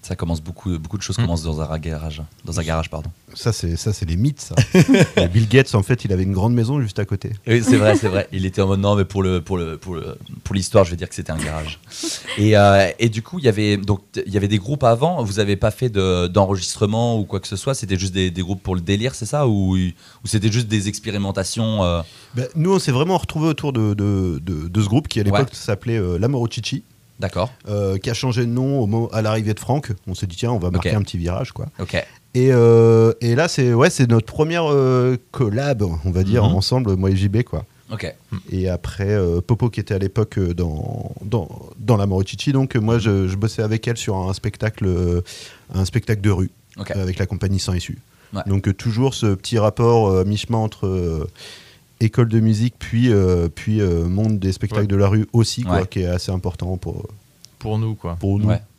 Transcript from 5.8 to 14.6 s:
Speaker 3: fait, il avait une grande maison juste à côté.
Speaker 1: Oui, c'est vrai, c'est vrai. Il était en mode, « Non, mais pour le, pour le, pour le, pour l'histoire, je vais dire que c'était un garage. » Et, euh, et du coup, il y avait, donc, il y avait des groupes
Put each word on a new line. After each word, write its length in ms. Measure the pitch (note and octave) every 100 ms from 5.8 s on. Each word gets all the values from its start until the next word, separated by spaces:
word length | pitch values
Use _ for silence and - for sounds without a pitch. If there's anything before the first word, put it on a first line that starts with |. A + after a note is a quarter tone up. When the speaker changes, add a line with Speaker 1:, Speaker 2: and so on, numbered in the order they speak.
Speaker 3:
fait, 220 | G2+ B2
il 80 | G2
avait 100 | F#2
une 100 | F#2
grande 220 | F#2+ A2+
maison 260 | A#2+ A2+ C#3+
juste 200 | A2+ G2+
à 40 |
côté. 280 | G2+ G2 A2 G#2+ -
Speaker 1:
Oui, 120 | A#2+
c'est 100 | A2+ -
vrai, 200 | G#2+ G#2
c'est 100 | G#2+
vrai. 220 | F#2+ -
Il 160 | F#2+ F#2+
était 160 | G2+
en 60 | F#2+
mode, « 100 | G2
Non, 120 | G2+
mais 100 | G#2
pour 200 | F#2 G2
le, 160 | F#2+ F#2
pour 160 | D#2 F#2
le, 180 | E2 D#2
pour 180 | F#2+ E2
le, 200 | - - - -
pour 100 | -
l'histoire, 300 | G2 F2+ G#2+
je 80 | F2
vais 40 | F2
dire 120 | F2
que 60 | -
c'était 160 | D#2+
un 40 | D#2+
garage. » 420 | D2+ D#2 D#2 D#2 - - E4 - - -
Et, 180 | G#2+ G#2
euh, 320 | G2+ G2 F#2 -
et 80 | A#2+
du 120 | A2
coup, 180 | - F3+
il 60 | C3
y 20 |
avait, 300 | G#2 G#2 G2+
donc, 220 | G2 F#2+ _ -
il 80 | -
y 40 | G2
avait 100 | G2
des 120 |
groupes 260 | G#2+